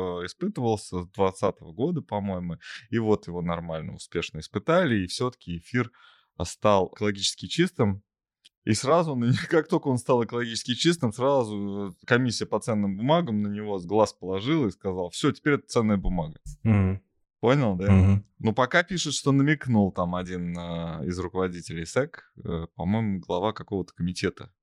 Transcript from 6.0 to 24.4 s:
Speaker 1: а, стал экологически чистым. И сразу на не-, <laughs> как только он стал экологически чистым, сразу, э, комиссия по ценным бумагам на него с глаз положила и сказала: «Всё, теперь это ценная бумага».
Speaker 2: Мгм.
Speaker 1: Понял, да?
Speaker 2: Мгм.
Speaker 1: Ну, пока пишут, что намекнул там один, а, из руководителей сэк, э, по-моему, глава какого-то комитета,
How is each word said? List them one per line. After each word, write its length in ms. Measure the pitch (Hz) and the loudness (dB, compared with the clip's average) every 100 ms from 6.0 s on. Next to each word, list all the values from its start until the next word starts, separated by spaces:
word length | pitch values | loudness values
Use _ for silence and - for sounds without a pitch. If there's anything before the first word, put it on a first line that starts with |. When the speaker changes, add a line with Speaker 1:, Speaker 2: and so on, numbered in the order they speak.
| - _ _ - | -20 _ _ -8
Speaker 1:
а, 80 | 87 | -8
стал 440 | - 107 101 90 - | 0 4 4 2 -2
экологически 520 | 104 98 95 - 95 | -4 -2 -4 -6 -4
чистым. 540 | - 185 - 104 98 - _ _ _ _ _ | 0 0 2 0 -2 -8 _ _ _ _ _
И 100 | 113 | -2
сразу 420 | 107 131 170 165 127 | 0 4 2 2 0
на 100 | 120 | 2
не-, 80 | 196 | 2
<laughs> 120 | 170 | 2
как 180 | 165 - | 2 2
только 220 | 165 139 | 0 0
он 80 | 123 | 0
стал 240 | - 123 | 2 2
экологически 520 | 113 120 120 110 - 117 | 2 -2 -4 -6 -6 0
чистым, 360 | 165 170 117 | 2 2 0
сразу, 760 | 123 131 139 110 104 101 101 98 87 | 0 2 2 0 -4 -6 -6 -8 -8
э, 40 | - | 2
комиссия 380 | 123 127 - 110 | 2 2 -2 -2
по 120 | 107 | -2
ценным 380 | - 107 101 98 | 0 0 0 0
бумагам 440 | 123 170 170 104 | 2 2 2 -2
на 60 | 104 | -2
него 280 | 104 107 95 | -4 -4 -6
с 60 | 87 | 0
глаз 280 | 107 104 | 2 2
положила 540 | - 90 95 117 160 110 | 0 -6 -4 0 0 0
и 40 | |
сказала: 380 | - 98 92 87 | -2 -4 -4 -6
«Всё, 200 | - 147 | -2 -2
теперь 240 | - 151 139 | 0 0 -2
это 120 | - | 0
ценная 300 | 123 110 98 | 0 2 2
бумага». 420 | 90 90 78 - - - | 0 -2 -4 -10 -16 -2
Speaker 2:
Мгм. 380 | 110 104 95 98 _ _ _ _ | 2 4 4 0 _ _ _ _
Speaker 1:
Понял, 340 | 113 147 117 92 | 2 4 2 2
да? 160 | 98 | 4
Speaker 2:
Мгм. 340 | 98 95 101 - - | 6 8 4 0 -4
Speaker 1:
Ну, 140 | 110 | 0
пока 280 | 107 127 170 | 2 2 2
пишут, 320 | 180 180 151 | 0 -2 -4
что 180 | - 143 | -2 2
намекнул 600 | 139 139 147 127 110 95 | 4 4 2 2 4 4
там 240 | - 87 90 | 2 -2 -2
один, 420 | 90 90 87 87 | -4 -6 -6 -6
а, 440 | 85 85 85 80 73 | -6 -6 -6 -6 -6
из 140 | 90 | -4
руководителей 680 | 90 92 92 87 82 82 82 | -4 -2 -4 -4 -10 -10 -4
сэк, 460 | 123 147 - - - | -2 -2 -6 -20 -14
э, 220 | - 82 82 - | -8 -6 -8 -6
по-моему, 440 | 85 110 107 95 | -2 0 0 -4
глава 340 | - 90 107 | -4 -2 -2
какого-то 400 | 107 - 98 85 | -4 -6 -6 -6
комитета, 580 | - 85 87 92 - | -6 -6 -2 -4 -6